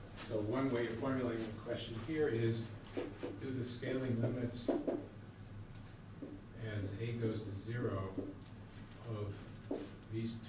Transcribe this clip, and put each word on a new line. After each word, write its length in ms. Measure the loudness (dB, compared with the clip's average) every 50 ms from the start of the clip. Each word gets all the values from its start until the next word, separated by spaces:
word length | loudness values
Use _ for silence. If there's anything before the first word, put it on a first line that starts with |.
| -10 -10 -8 -8 -4 0
so 60 | 2 2
one 300 | 4 4 4 4 4 6 6
way 140 | 4 4 4
of 120 | 2 2
formulating 440 | 2 2 4 4 4 4 2 2 0
the 180 | -2 -2 -2 -2
question 300 | 0 0 0 0 -2 -4 -2 0 2
here 200 | 4 6 6 6
is, 340 | 6 6 6 6 6 4 2 -2 -4 -8 -8 -6 -4 -2 -2 -2 -4 -4 -4 -4 -4 -2
do 120 | -2 0 0
the 100 | 0 0 -2 -2 -2
scaling 420 | 0 0 2 2 4 4 4 4
limits 480 | 4 4 4 2 2 0 0 0 2 4 4 4 4 2 2 0 0 -4 -10 -12 -12 -12 -12 -12 -10 -10 -10 -10 -10 -10 -10 -10 -10 -10 -12 -12 -12 -12 -10 -8 -8 -8 -8 -8 -10 -10 -8 -6 -4 -2 -2
as 140 | 0 0 -2 -2 -2
A 100 | 0 0 2 2
goes 180 | 2 2 2 2
to 100 | -2 -2 -4 -4 -2 -2
zero 380 | 0 0 2 2 2 0 0 -2 -2 -2 -4 -4 -4 -8 -10 -10 -10 -10 -10 -10 -10 -10 -10 -10 -10 -8 -4 -2
of 160 | -2 0 0 -2 -2 -4 -6 -8 -8 -8 -4 -4 -2 -2 -4 -6 -8 -10 -6 -2
these 240 | 0 0 2 2 0 -2 -6